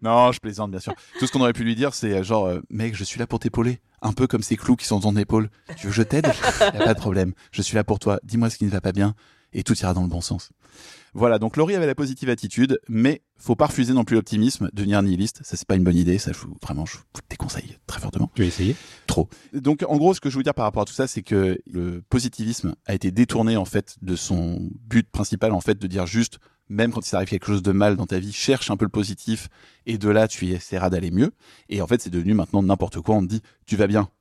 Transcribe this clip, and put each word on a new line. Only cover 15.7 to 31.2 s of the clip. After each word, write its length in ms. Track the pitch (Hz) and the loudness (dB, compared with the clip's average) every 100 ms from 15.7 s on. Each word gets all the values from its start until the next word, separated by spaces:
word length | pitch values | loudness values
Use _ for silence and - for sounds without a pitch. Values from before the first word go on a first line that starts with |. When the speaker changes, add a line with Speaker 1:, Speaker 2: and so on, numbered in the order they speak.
| 95 | 2
Speaker 1:
une 80 | |
bonne 120 | 90 87 | 4 4
idée, 220 | 87 92 | 4 2
ça 140 | - | 0
je 60 | - | -8
vous, 180 | - - | -12 -16
vraiment 260 | - 71 80 | -8 -6 -6
je 100 | - | -10
vous 60 | _ - - | _ -20 -16
déconseille 480 | - 139 - - - - | -10 -8 -8 -12 -18 -14
très 140 | - | -8
fortement. 320 | - - - | -6 -2 -4
Speaker 2:
Tu 80 | - | 0
as 40 | 95 | 0
essayé ? 280 | 82 92 143 - - - | 2 -2 -2 -8 -18 -4
Speaker 1:
Trop. 220 | - 92 - - | -2 -2 -6 -10
Donc 320 | 143 135 151 185 | -2 0 0 2
en 80 | 151 | 4
gros, 160 | 165 | 4
ce 60 | 190 | 2
que 80 | 143 | -2
je 80 | 135 | -2
veux 60 | |
dire 120 | 135 | -2
par 100 | 139 | 0
rapport 180 | 107 107 | 0 0
à 40 | 104 | -4
tout 60 | |
ça, 140 | - 131 | -2 -2
c'est 160 | - | -4
que 380 | - 101 95 90 - | 0 2 2 0 -6
le 320 | 87 87 87 - | -6 -6 -6 -2
positivisme 640 | 127 123 - 110 117 90 78 - | 0 0 -4 -4 -2 -4 -6 -4
a 80 | |
été 180 | 98 98 | -2 0
détourné 440 | 95 120 117 113 110 | 2 2 4 2 2
en 80 | |
fait 300 | 92 104 - - | 0 -4 -4 -10
de 140 | 92 87 | -6 -4
son 420 | - 90 85 87 90 - 113 | -2 -2 -2 -4 -6 -10 0
but 200 | 117 110 | 2 2
principal, 440 | - 104 98 110 | -4 -4 0 2
en 80 | 98 | 2
fait, 180 | - 104 | 0 -2
de 80 | 98 | -2
dire 180 | 95 | -2
juste, 360 | 87 107 117 - _ _ _ | -2 0 -2 -4 _ _ _
même 220 | 104 117 | 0 0
quand 180 | 113 95 | 0 -4
il 60 | |
arrive 140 | 95 95 | -2 -2
quelque 180 | 98 - | -4 -2
chose 160 | 104 | 0
de 80 | 92 | 2
mal 240 | 98 104 | 4 4
dans 120 | 98 90 | 2 -2
ta 120 | 95 | -4
vie, 140 | 98 | -6
cherche 400 | 101 - 131 - | -6 0 0 0
un 40 | 117 | -2
peu 80 | |
le 60 | 104 | 0
positif, 600 | 107 101 95 - 113 - _ - _ - | 0 -4 -6 -4 -6 -6 _ -20 _ -8
et 120 | 110 | -2
de 100 | 104 | 2
là 180 | 104 110 | 4 4
tu 220 | - 92 | 0 -4
essaieras 400 | 90 - 92 92 | -4 -4 -2 0
d'aller 220 | 92 90 | 0 -2
mieux. 180 | 87 | 2